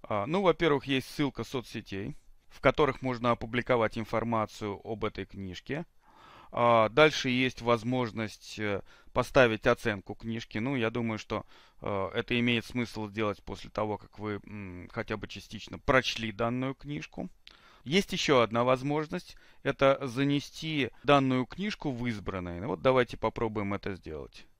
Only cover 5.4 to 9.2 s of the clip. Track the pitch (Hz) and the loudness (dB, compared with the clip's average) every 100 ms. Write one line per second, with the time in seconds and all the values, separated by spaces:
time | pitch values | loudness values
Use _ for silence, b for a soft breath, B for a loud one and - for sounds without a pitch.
5.4 | 95 87 - 139 170 _ B B B B | -10 -12 -8 -8 -8 _ B B B B
6.4 | B - 120 117 107 120 156 - 135 123 | B 2 6 6 6 6 6 6 0 2
7.4 | 131 - 117 120 113 127 120 104 107 - | 0 0 0 2 2 0 -2 -4 -6 -8
8.4 | - - 107 98 b b b - | -14 -6 -4 -4 b b b -2